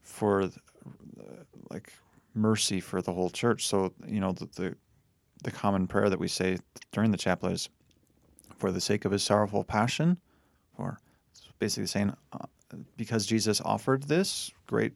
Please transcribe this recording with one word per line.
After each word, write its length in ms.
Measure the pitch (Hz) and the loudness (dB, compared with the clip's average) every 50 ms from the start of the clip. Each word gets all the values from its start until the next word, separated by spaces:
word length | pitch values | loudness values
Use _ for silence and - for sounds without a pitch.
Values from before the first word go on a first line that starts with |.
for, 400 | _ - - - 113 104 101 98 98 | _ -20 -8 0 2 2 4 4 2
uh, 60 | 90 - - _ _ _ - - - - - - - - - 52 - - - - _ _ - - - | 0 -4 -10 _ _ _ -20 -20 -20 -20 -20 -20 -20 -20 -20 -20 -20 -20 -20 -20 _ _ -20 -18 -14
like, 240 | - - - - - - _ _ _ _ _ _ _ | -14 -14 -14 -16 -20 -20 _ _ _ _ _ _ _
mercy 460 | 110 107 110 110 104 - - 104 92 | 2 4 4 4 4 2 0 0 -2
for 200 | - - - 92 | -4 -4 -4 -4
the 120 | 90 - 87 | -2 -2 0
whole 160 | 90 92 87 | 0 -2 -2
church. 380 | - - - 120 113 - - | -2 0 2 2 2 2 0
So, 260 | - - 98 95 92 - _ - | 0 0 0 0 0 -4 _ -10
you 120 | - 110 104 | -6 -4 -2
know, 120 | 95 95 92 | 0 -2 -2
the, 120 | 90 - | -4 -8
the, 280 | - - - 92 92 - - _ _ _ _ _ _ _ _ _ _ _ _ - | -12 -8 -6 -6 -6 -6 -10 _ _ _ _ _ _ _ _ _ _ _ _ -10
the 80 | - | -10
common 360 | - - - 104 98 95 92 | -8 -2 0 2 2 2 0
prayer 220 | 90 - 101 104 104 | 2 2 2 4 4
that 100 | 95 90 | 2 2
we 80 | 90 | -2
say 300 | 90 - - 92 92 92 87 - _ _ - - _ | -4 -2 0 0 0 0 -2 -6 _ _ -20 -20 _
during 200 | - - 107 113 | -2 0 2 2
the 60 | 104 | 2
chaplet 360 | 92 - 95 90 - - 90 95 | 2 2 0 0 0 0 -4 -2
is, 160 | 135 - - _ _ _ _ _ _ _ _ _ _ _ _ _ _ - - - | -4 -6 -10 _ _ _ _ _ _ _ _ _ _ _ _ _ _ -20 -20 -12
"For 140 | _ - 98 | _ -4 -2
the 100 | 92 92 | -2 -2
sake 240 | - - 104 104 - | 0 0 0 0 2
of 60 | 98 | 0
his 120 | 98 101 - | 0 0 4
sorrowful 400 | - 101 104 104 101 101 101 - | 4 4 4 4 2 0 -2 -2
passion," 540 | - - 107 110 120 - - 151 170 180 - _ _ _ _ _ _ _ _ _ _ _ | 0 2 2 2 2 2 2 2 2 2 2 _ _ _ _ _ _ _ _ _ _ _
or 220 | - 95 95 - - _ _ _ _ _ _ | -8 -8 -8 -8 -10 _ _ _ _ _ _
it's 160 | _ - - - - _ | _ -20 -20 -20 -8 _
basically 280 | - 107 - - 101 | -4 -4 -2 -4 -6
saying, 260 | 87 - 98 101 101 - _ _ _ - | -2 0 0 0 0 -2 _ _ _ -14
uh, 120 | - - - _ _ _ _ - - - - _ | -14 -14 -14 _ _ _ _ -16 -16 -16 -18 _
because 280 | - 117 - 117 110 98 | -10 -6 -2 0 0 0
Jesus 340 | - 113 110 104 110 104 - | 2 2 2 2 2 0 0
offered 420 | - - 107 107 - - 131 135 139 | 2 0 0 0 2 0 0 0 2
this 480 | 143 151 170 190 185 - - - - - _ _ | 0 2 2 2 0 -2 -6 -8 -10 -14 _ _
great 260 | - - 110 110 117 - | -2 0 0 0 0 -4